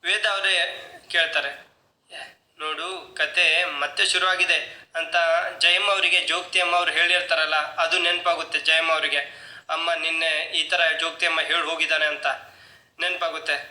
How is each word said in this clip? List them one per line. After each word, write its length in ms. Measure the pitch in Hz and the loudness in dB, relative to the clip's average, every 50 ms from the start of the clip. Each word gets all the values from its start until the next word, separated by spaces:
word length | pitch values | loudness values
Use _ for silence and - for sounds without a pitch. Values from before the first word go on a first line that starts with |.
| - | 0
ವೇದ 220 | 175 196 214 214 | 0 -2 0 0
ಅವರೇ 300 | 214 202 196 190 196 190 175 170 175 - - - - - - - - | 0 0 0 0 0 2 0 0 -2 -6 -12 -16 -18 -20 -20 -16 -2
ಕೇಳ್ತಾರೆ, 420 | - 175 165 160 - 151 135 143 - - - _ _ _ _ _ _ _ _ _ - - - - - _ _ _ _ _ | 0 0 0 2 0 -2 -4 -4 -8 -10 -18 _ _ _ _ _ _ _ _ _ -18 -18 -18 -18 -20 _ _ _ _ _
"ನೋಡು, 560 | 151 156 156 151 165 180 190 175 - - - | -6 -6 -6 -6 -6 -8 -8 -10 -12 -14 -2
ಕತೆ 500 | - 151 - - 180 175 165 156 170 180 | -2 -2 0 2 2 4 4 4 2 2
ಮತ್ತೆ 420 | 180 - 143 143 139 - - 202 | 0 -2 -4 -4 -4 0 0 0
ಶುರುವಾಗಿದೆ" 520 | - - 180 180 185 180 180 180 180 170 156 - - - - - _ _ | 2 2 2 2 2 2 2 2 2 2 0 0 -4 -14 -18 -20 _ _
ಅಂತ 220 | 165 165 165 - 175 170 165 165 170 180 - - - | -6 -6 0 0 2 4 4 4 2 2 -2 -2 2
ಜಯಮ್ಮ 320 | - 175 175 185 202 202 | 4 4 4 4 4 2
ಅವರಿಗೆ 300 | 196 190 180 175 175 180 | 2 2 2 2 2 2
ಜೋಗತಿ 400 | 175 - 165 175 175 - - 185 | 2 2 -2 -2 -4 -2 0 0
ಅಮ್ಮ 160 | 180 175 175 | 2 4 2
ಅವ್ರು 160 | 175 175 165 | 2 2 2
ಹೇಳಿರ್ತಾರಲ್ಲ, 640 | 151 160 170 175 180 175 - - 170 160 156 156 156 156 147 - - | 2 2 2 4 2 0 2 2 2 2 2 2 2 0 0 -2 -2
ಅದು 220 | - 170 160 180 185 | -2 0 0 2 0
ನೆನಪಾಗುತ್ತೆ 640 | 175 170 175 175 175 175 170 165 165 - - 156 | 2 0 0 0 0 0 0 0 -2 -4 -4 -4
ಜಯಮ್ಮ 320 | - 160 160 160 165 165 | 0 2 2 2 4 2
ಅವರಿಗೆ. 260 | 160 156 156 151 147 143 143 - - - - - - - - - | 2 2 0 0 0 -2 -4 -4 -12 -18 -18 -18 -18 -20 -8 -6
ಅಮ್ಮ 220 | 160 160 165 170 | -4 -2 0 -2
ನಿನ್ನೆ 600 | 170 165 160 165 165 165 165 165 156 151 170 - - | -2 -2 -2 -4 -2 0 0 0 0 -2 -4 -4 -2
ಈ 140 | 165 156 160 | -4 -2 0
ಥರ 240 | 185 170 170 160 | 0 2 2 2
ಜೋಗತಿ 340 | 160 165 165 165 160 - 170 | 2 0 -2 -4 -2 -2 -2
ಅಮ್ಮ 140 | 170 165 160 | 0 0 0
ಹೇಳಿ 220 | 151 143 156 170 | 0 0 0 0
ಹೋಗಿದ್ದಾನೆ 440 | 170 156 165 156 160 156 160 156 156 | 0 -2 -2 -4 -2 0 0 0 0
ಅಂತ 200 | 151 151 151 - 143 131 - - - - - - - - - _ _ _ - | 0 -2 -2 -4 -4 -4 -4 -10 -20 -20 -20 -20 -20 -20 -20 _ _ _ -6
ನೆನಪಾಗುತ್ತೆ. 560 | 170 180 180 180 170 165 165 - - - 147 139 - - | -4 -4 -4 -2 -4 -4 -4 -6 -4 -4 -4 -4 -6 -12